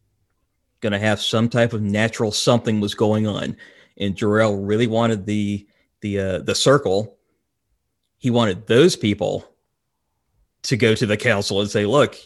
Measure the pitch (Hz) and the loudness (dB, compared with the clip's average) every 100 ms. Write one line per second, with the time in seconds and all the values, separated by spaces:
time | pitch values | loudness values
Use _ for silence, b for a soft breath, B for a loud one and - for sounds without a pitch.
0 | _ _ _ _ _ _ _ _ 107 98 | _ _ _ _ _ _ _ _ -4 -2
1 | 107 101 - 110 117 120 117 113 104 104 | 0 -2 -2 0 0 0 0 0 -2 0
2 | 110 - 110 - - 120 117 107 104 - | -2 -2 -4 -2 2 2 2 -2 -2 0
3 | 110 107 107 98 - - B B B B | 0 0 -2 -4 -8 -10 B B B B
4 | 101 90 104 107 110 98 98 107 120 113 | -6 -2 0 2 2 0 -2 0 0 2
5 | 117 110 101 104 101 101 - _ _ _ | 0 0 -2 -2 -2 -4 -8 _ _ _
6 | 104 98 95 87 - - 135 139 101 95 | -6 -4 -2 -4 -4 0 4 4 2 -2
7 | 117 - _ _ _ _ _ _ _ _ | -4 -12 _ _ _ _ _ _ _ _
8 | _ _ 127 117 110 90 - 113 175 - | _ _ -2 0 0 -2 2 4 4 4
9 | 107 101 101 95 - _ _ _ _ _ | -2 -2 -2 -4 -10 _ _ _ _ _
10 | _ _ _ _ _ _ - 113 113 107 | _ _ _ _ _ _ -4 0 2 2
11 | 107 104 123 101 101 98 104 110 104 143 | 0 -2 0 0 -2 -2 -2 -2 0 2
12 | 120 - | 2 -2